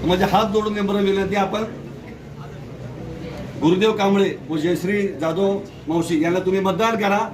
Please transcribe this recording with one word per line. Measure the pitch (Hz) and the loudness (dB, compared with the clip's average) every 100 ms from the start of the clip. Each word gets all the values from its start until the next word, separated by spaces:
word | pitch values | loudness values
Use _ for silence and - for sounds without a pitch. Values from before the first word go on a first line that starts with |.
| 151 | 2
माझे | 185 | 4
हात | 190 190 220 | 4 4 4
जोडून | 214 214 | 2 2
नम्र | 208 196 | 0 0
विनंती, | 196 196 196 185 202 | 2 2 2 2 0
आपण | 190 208 226 - - - - - - - - - - - - - - - - - 123 - | 0 -2 -4 -8 -12 -14 -14 -16 -16 -16 -14 -14 -14 -14 -12 -12 -10 -10 -10 -10 -10 0
गुरुदेव | 147 185 220 | 2 4 4
कांबळे | 208 196 202 190 - 135 | 4 2 4 2 0 -4
व | 156 | -2
जयश्री | 160 165 175 208 196 | 0 0 0 0 0
जाधव | 143 160 165 196 196 - - - | -2 -2 2 0 0 -6 -14 -2
मावशी | 165 165 165 | -2 2 2
यांना | 165 180 | 2 2
तुम्ही | 185 190 | 2 2
मतदान | 190 175 226 220 | 0 2 0 2
करा | 202 202 226 | 2 0 0